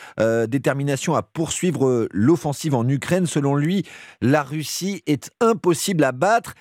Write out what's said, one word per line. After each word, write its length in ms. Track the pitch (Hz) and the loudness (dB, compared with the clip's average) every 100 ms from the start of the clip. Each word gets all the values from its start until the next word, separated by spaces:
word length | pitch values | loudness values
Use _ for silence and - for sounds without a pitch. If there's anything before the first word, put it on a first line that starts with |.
| - - | -12 -2
euh, 260 | 110 113 113 | 0 2 0
détermination 680 | 135 147 139 143 135 - | 0 -2 -2 -2 -2 0
à 80 | 135 | -2
poursuivre, 640 | - - 156 - 180 131 131 | -2 -4 -4 -2 -2 2 2
euh, 200 | 123 107 | 2 0
l'offensive 640 | 92 117 170 151 143 160 | 2 4 4 0 -4 -2
en 120 | 135 120 | 0 0
Ukraine. 380 | 139 - 180 | -2 0 0
Selon 320 | 170 156 139 143 | 0 0 0 0
lui, 280 | 147 196 - - - - | 0 -2 -4 -12 -20 -2
la 220 | 113 151 | 2 2
Russie 600 | 135 156 147 - 185 196 - | 0 -6 -8 -6 -6 -6 -2
est 240 | 143 - - | -4 -4 0
impossible 640 | 226 202 175 170 - 175 | 0 2 0 0 0 2
à 80 | 135 | 0
battre. 400 | 127 180 233 - - | 2 2 2 0 -12